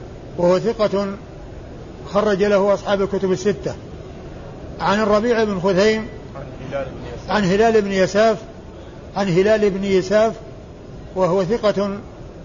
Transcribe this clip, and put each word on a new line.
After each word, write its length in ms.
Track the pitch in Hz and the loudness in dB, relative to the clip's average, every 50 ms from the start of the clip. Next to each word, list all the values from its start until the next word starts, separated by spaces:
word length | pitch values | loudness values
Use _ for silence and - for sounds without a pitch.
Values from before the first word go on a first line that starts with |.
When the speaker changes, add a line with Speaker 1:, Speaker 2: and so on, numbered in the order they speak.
| - - - - - - - - | -16 -16 -16 -16 -16 -12 -4 0
Speaker 1:
وهو 200 | 175 175 185 185 | 2 4 4 4
ثقة، 480 | 160 220 220 220 214 196 180 196 202 196 202 - - - - - - - - - - - - - - - - - - - - | 2 0 0 2 0 0 2 0 -2 -2 -6 -10 -14 -16 -16 -16 -16 -16 -16 -16 -16 -16 -16 -16 -16 -16 -16 -16 -10 -2 0
خرج 300 | 202 214 214 202 185 202 | 2 2 4 4 2 4
له 320 | 208 208 190 196 202 196 | 4 4 4 4 4 2
أصحاب 280 | 185 - - 202 196 196 | 2 2 0 0 0 0
الكتب 300 | 185 196 185 196 185 185 | 0 0 0 0 0 0
الستة. 420 | - - 208 196 - - 151 113 - - - - - - - - - - - - - - - - - - - - - | 2 0 0 -2 0 -4 -8 -8 -8 -12 -14 -16 -14 -14 -14 -16 -14 -14 -14 -14 -14 -14 -14 -14 -14 -14 -14 -8 -4
عن 200 | - 165 196 208 | 0 0 2 2
الربيع 440 | 220 202 208 208 214 247 233 220 226 | 4 4 4 4 4 2 2 2 2
بن 160 | 214 202 180 | 0 0 0
خثيم، 460 | 165 196 196 175 202 220 220 220 220 233 - - - - - 139 | 0 2 4 4 4 4 4 2 -2 -8 -12 -14 -14 -14 -14 -14
Speaker 2:
عن 60 | 135 135 127 - - | -14 -14 -14 -12 -10
هلال 200 | - 139 139 135 131 127 | -8 -6 -6 -6 -6 -8
بن 100 | - - | -12 -12
يساف. 240 | - - - - - | -12 -12 -10 -6 -2
Speaker 1:
عن 140 | 185 208 208 | 0 2 4
هلال 380 | 170 185 202 226 233 220 214 202 | 4 4 6 6 6 6 4 4
بن 100 | 196 196 | 4 2
يساف، 460 | 190 185 170 - 202 220 226 214 - - - - - - - - - - - - - - - - | 2 2 4 4 4 4 4 4 2 -4 -12 -16 -16 -18 -18 -16 -16 -18 -18 -18 -18 -16 -8 -4
عن 120 | 190 202 196 | -2 0 2
هلال 420 | 165 175 190 208 220 214 208 208 | 4 4 6 6 6 6 4 2
بن 140 | 185 190 196 | 2 0 0
يساف، 480 | 202 190 185 175 185 202 214 220 226 - - - - - - - - - - - - - - - - - | 2 2 2 2 4 4 4 4 4 0 -4 -12 -16 -16 -18 -18 -18 -18 -18 -18 -16 -16 -16 -14 -8 -2
وهو 280 | 185 185 170 175 196 190 | 0 2 2 2 2 2
ثقة، 540 | 165 226 233 226 208 196 190 202 202 196 202 - - - - - - - - - | 2 0 0 2 2 2 2 0 -2 -4 -6 -10 -14 -16 -16 -16 -16 -16 -16 -16